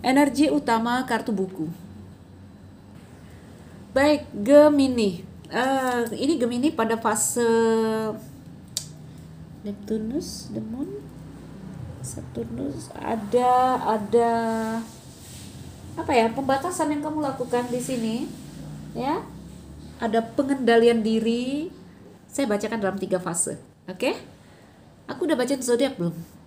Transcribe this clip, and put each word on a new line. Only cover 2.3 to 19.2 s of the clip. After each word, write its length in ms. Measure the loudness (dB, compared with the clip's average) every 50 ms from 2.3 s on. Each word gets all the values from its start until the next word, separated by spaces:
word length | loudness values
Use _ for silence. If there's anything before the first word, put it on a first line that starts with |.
| -20 -20 -20 -20 -20 -20 -20 -20 -20 -20 -20 -20 -20 -20 -20 -20 -20 -20 -20 -20 -20 -20 -20 -20 -20 -20 -20 -20 -20 -20 -20 -2
Baik, 320 | 2 4 6 6 6 4 2 -6
Gemini. 960 | -8 -4 4 10 10 12 12 10 8 6 4 4 4 2 2 2 2 -2 -10 -14 -18 -18 -16 -6
Eh, 520 | -2 0 2 2 2 2 2 2 0 0 0 -2 -2
ini 240 | -2 2 2 2 2
Gemini 320 | 2 0 0 2 2 2
pada 240 | 2 2 0 0 0
fase 480 | 0 2 0 0 2 0 0 0 2 4 4 4 6 6 4 4 4 2 2 0 0 -2 -4 -6 -8 -10 -16 -18 -18 -18 -18 -18 -18 -20 -10 -10 -10 -10 -10 -16 -18 -18 -18 -16 -18 -18 -18 -18 -18 -18 -18 -18 -12 -10
Neptunus, 880 | -10 -10 -10 -6 -6 -4 -4 -4 -4 -4 -4 -6 -6 -10 -12 -12 -10 -10
the 80 | -10 -8
Moon, 400 | -8 -8 -8 -8 -8 -8 -12 -14 -14 -18 -18 -18 -18 -18 -18 -18 -18 -16 -16 -16 -16 -14 -14 -14 -14 -14 -12
Saturnus, 960 | -12 -12 -12 -12 -14 -12 -10 -10 -8 -8 -8 -8 -6 -6 -8 -8 -12 -12 -14
ada, 880 | -10 -6 -4 -4 -4 -4 0 2 2 4 4 4 4 4 4 2 0 0
ada 500 | 0 0 0 -2 2 2 4 4 4 2 0 0 0 -2 -2 -2 -2 -4 -6 -6 -8 -14 -18 -18 -20 -20 -20 -18 -18 -16 -16 -16 -16 -16 -16 -16 -16 -16 -16 -16 -14 -10 -8
apa 140 | -2 4 4
ya, 160 | 4 4 4
pembatasan 640 | 2 -2 0 0 0 0 0 -4 -2 0 0 0 0
yang 80 | -2 -2
kamu 160 | -4 -4 -2
lakukan 480 | -2 -2 -2 -4 -4 -2 0 -2 0
di 160 | 0 -4 -4 -4
sini, 340 | -4 -4 -2 -2 -2 -2 -2 -4 -6 -10 -14 -16 -16 -16 -14 -14 -12 -12 -12 -14 -10 -8
ya. 320 | -4 -2 -2 -2 -2